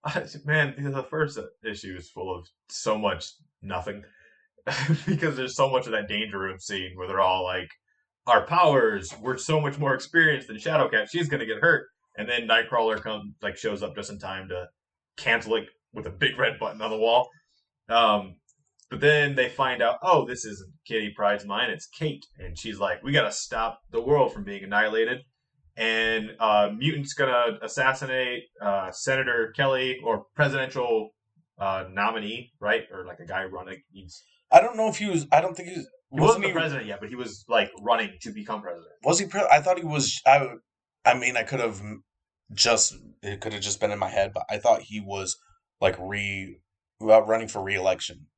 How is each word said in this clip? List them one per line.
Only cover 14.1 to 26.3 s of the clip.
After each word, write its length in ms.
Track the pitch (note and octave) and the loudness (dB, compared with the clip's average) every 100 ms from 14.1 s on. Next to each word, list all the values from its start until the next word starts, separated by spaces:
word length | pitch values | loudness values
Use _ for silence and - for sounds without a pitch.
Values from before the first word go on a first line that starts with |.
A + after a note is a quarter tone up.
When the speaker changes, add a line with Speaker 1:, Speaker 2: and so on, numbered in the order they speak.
Speaker 1:
in 80 | G2+ | -12
time 300 | F#2+ F#2+ F#2 | -10 -12 -8
to 160 | F2+ F2+ _ _ _ _ - | -10 -10 _ _ _ _ -6
cancel 380 | A#2+ A#2 - A2 | 0 0 2 -2
it 100 | - _ _ | -2 _ _
with 140 | A2+ - | -12 -12
a 40 | |
big 280 | - B2 - | -2 -2 2
red 200 | B2 G#2+ | -2 0
button 220 | G#2+ G#2+ | -8 -6
on 100 | A2 | -6
the 60 | A2 | 0
wall. 320 | A2+ A#2+ - _ _ _ _ _ - | 4 4 2 _ _ _ _ _ 0
Um, 460 | A#2 A2+ G#2 F#2+ F2 _ _ _ _ _ | 4 4 2 -2 -18 _ _ _ _ _
but 100 | B2+ | 2
then 340 | D3 D3+ C#3+ | 4 4 2
they 160 | C3+ B2 | 0 -2
find 320 | - C3 B2 | 0 -2 2
out, 160 | A#2 B2 | 0 2
"Oh, 220 | F#3 D#3+ | 4 4
this 220 | A#2+ B2+ A2 | 2 -8 -10
isn't 260 | G2+ F#2 _ - | -14 -18 _ -6
Kitty 260 | A2+ G#2 | -4 -4
Pryde's 300 | G#2 G#2 G#2 | 0 0 0
mind, 260 | G2+ G2 - | -4 -4 -4
it's 160 | F#2 - | -6 -12
Kate." 380 | - D#3 C#3 - - | -6 -6 -6 -16 -16
And 200 | F2+ D#2+ | -14 -12
she's 200 | A2 G2 | -12 -4
like, 240 | G2 F2+ | -4 -4
"We 100 | A#2+ | 0
gotta 180 | C#3+ G#2+ | 2 2
stop 480 | - - A2+ A2 - _ | -4 -6 -4 -4 -6 _
the 100 | A2+ | -4
world 320 | A#2+ D3 A#2 | 2 4 4
from 120 | G#2 | 0
being 200 | G2 G2 | -10 -10
annihilated." 540 | F#2+ G#2 G#2+ A2 A2+ C3 - _ _ _ _ - | -2 0 2 2 0 -2 -10 _ _ _ _ -4
And, 600 | A2+ A2+ A2+ A2+ G#2 | 0 0 0 0 -4